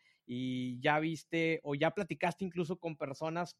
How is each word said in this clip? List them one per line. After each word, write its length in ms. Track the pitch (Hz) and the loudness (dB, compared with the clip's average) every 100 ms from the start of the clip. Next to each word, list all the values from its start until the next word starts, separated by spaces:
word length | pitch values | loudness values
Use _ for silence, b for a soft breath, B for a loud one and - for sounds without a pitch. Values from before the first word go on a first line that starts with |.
| _ _ - | _ _ -8
y 540 | 123 127 127 127 123 | -4 -2 -2 -4 0
ya 180 | 147 151 | 2 4
viste 600 | 160 156 - 170 160 160 | 2 -4 -2 2 2 0
o 100 | 143 | -2
ya 160 | 143 160 | 2 2
platicaste 540 | 208 190 165 175 - | 2 -4 -2 -2 -2
incluso 340 | 190 185 160 180 | -4 -2 -2 -2
con 180 | 165 151 | -4 -4
personas 580 | 139 135 160 165 170 | -6 -4 -2 -2 -4